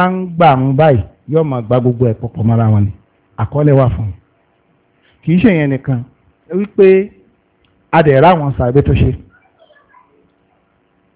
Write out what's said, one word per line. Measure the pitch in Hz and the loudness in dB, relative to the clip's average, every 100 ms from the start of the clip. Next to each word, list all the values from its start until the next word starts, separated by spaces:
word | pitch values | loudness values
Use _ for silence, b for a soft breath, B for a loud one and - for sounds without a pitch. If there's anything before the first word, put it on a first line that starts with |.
| 180 | 0
ń | 185 180 | -4 -6
gbà | 170 165 | 0 0
ń | 131 135 135 | 2 0 2
báyìí, | 156 120 - _ - | 2 0 -4 _ -6
yóò | 156 | -4
máa | 156 127 | -2 -6
gba | 107 127 | -2 -2
gbogbo | 123 117 123 | 0 0 -2
ẹ̀ | 107 | -4
pọ̀pọ̀ | 120 - | -8 -4
mọ́ra | 107 113 113 | -2 0 2
wọn | 104 | 0
ni. | 101 - _ _ _ - | -2 -6 _ _ _ -10
Àkọọ́lẹ̀ | 117 143 147 135 | -6 -2 2 2
wà | 127 | 0
fún | - 107 | -2 -8
un. | 85 _ _ _ _ _ _ _ _ _ _ - | -12 _ _ _ _ _ _ _ _ _ _ -2
Kì | |
í | 180 | 2
ṣe | 240 | 2
yẹn | 170 143 | 2 -2
nìkan. | 135 139 123 123 _ _ _ - | -4 -6 -6 -8 _ _ _ -10
Wípé | 180 208 - 190 190 208 _ _ _ _ _ _ _ _ | -8 -4 2 4 2 -2 _ _ _ _ _ _ _ _
A | 156 | 0
dẹ̀ | 151 135 | 2 4
rá | 160 | 4
àwọn | 175 143 - | 2 -2 -4
sàbẹ̀ | 123 139 | -2 0
tó | 139 | 0
ṣe. | - 127 - - _ _ _ _ _ _ _ _ _ _ _ _ _ _ _ _ _ _ | 0 -2 -4 -12 _ _ _ _ _ _ _ _ _ _ _ _ _ _ _ _ _ _